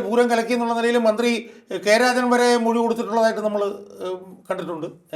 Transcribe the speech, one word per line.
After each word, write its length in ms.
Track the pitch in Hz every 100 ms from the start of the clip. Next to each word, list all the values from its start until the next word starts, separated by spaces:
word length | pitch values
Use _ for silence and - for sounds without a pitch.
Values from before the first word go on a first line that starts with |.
| 196
പൂരം 200 | 233 240
കലക്കി 220 | 226 226
എന്നുള്ള 200 | 247 233 233
നിലയിൽ 180 | 233 240 220
മന്ത്രി 220 | 214 240 226 - - - 185 202
കെ 80 | 226
രാജൻ 220 | 247 247 247
വരെ 160 | 240 240 240
മൊഴി 140 | 226 226
കൊടുത്തിട്ടുള്ളതായിട്ട് 580 | 233 233 202 226 220 202 208
നമ്മൾ, 160 | 208 202 - - -
ഏ, 100 | 185 185 185 - -
കണ്ടിട്ടുണ്ട്. 400 | 185 165 160 165 - -